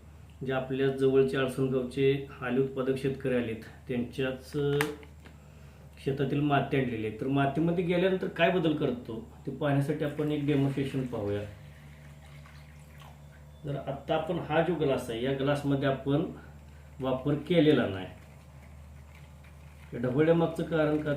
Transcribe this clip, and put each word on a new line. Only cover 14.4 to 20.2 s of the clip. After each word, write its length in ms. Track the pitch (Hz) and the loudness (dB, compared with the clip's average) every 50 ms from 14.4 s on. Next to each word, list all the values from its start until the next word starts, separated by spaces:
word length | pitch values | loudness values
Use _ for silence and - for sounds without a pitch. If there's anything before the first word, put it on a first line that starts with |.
| 139 139 | -2 0
हा 120 | 151 165 | 2 2
जो 140 | 165 170 175 147 | 4 2 2 2
ग्लास 300 | 156 139 127 123 123 - | 2 2 2 0 -2 -4
आहे, 140 | 117 113 120 | -4 -2 -2
या 140 | 135 139 135 | -2 0 0
ग्लासमध्ये 500 | 135 139 147 143 - 139 139 135 139 139 | 0 0 0 0 2 0 0 2 2 0
आपण 360 | - - - 139 143 151 175 - - - - - - - - - - - - - - - | 0 0 0 0 2 2 2 0 -6 -10 -16 -18 -20 -20 -20 -20 -20 -20 -20 -20 -12 -6
वापर 340 | 127 131 127 127 - 147 143 - - - | -2 -2 -2 0 0 0 0 -2 0 2
केलेला 400 | 180 165 147 151 139 120 107 95 | 4 6 8 8 8 6 4 2
नाही. 200 | 95 95 92 - - - - - - - - - - - - - - - - - - - - - - - - - - - - - - - - - - - - - - | -2 -4 -8 -10 -12 -16 -20 -20 -20 -20 -20 -20 -20 -20 -20 -20 -20 -20 -20 -20 -20 -20 -20 -20 -20 -20 -20 -20 -20 -20 -20 -20 -20 -20 -20 -20 -20 -20 -18 -12 -8
या 60 | 120 | -4
ढबळण्यामागचं 640 | 123 123 120 143 | -4 0 2 4